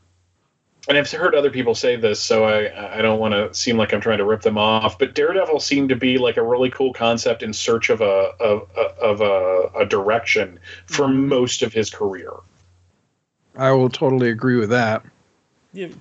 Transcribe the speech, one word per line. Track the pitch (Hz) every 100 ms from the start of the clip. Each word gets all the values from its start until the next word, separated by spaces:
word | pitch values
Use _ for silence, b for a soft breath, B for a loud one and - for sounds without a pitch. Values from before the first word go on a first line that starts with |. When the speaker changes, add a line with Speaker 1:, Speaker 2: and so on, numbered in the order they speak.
| _ _ _ _ _ _ _ _ -
Speaker 1:
and | 143
I've | 139
heard | 156 175 156
other | 143
people | 127 120
say | 113 127 120
this, | 113 104
so | - 110
I, | 110 107 104 - 101 110
I |
don't | 110 110
wanna | 110 101 104
seem | - - 113
like | 104
I'm | 104
trying | 113 104
to | 98
rip | 107
them | 110 107
off, | 107 110 110 -
but | 135 -
Daredevil | 147 190 170 151
seemed | - 143 135
to | 123
be, | 127 127
like, | 123 117
a |
really | 117 123 127
cool | - 135
concept | 127 117 117 123 117
in | 113
search | 104 - 117 -
of | 113
a, | 104 98 95 -
of, | 110 104 - - 110 -
of | 117 104
a, | 107 95 92 92 92 -
a | 98
direction | 107 98 113 - 107 95 87 B B B
for | 156 135
Speaker 2:
Mm-hmm. | 135 139
Speaker 1:
most | 135 123 -
of | 113
his | 110 104
career. | - 104 95 - - - _ _ _ _ _ _ _ _ _ _ 107
Speaker 2:
I | 135
will | 135 127
totally | 113 143 127 120
agree | 113 123 123
with | 104
that. | 120 113 110 - _ _ _ _ _ _
Speaker 3:
Yeah, | 185 175 -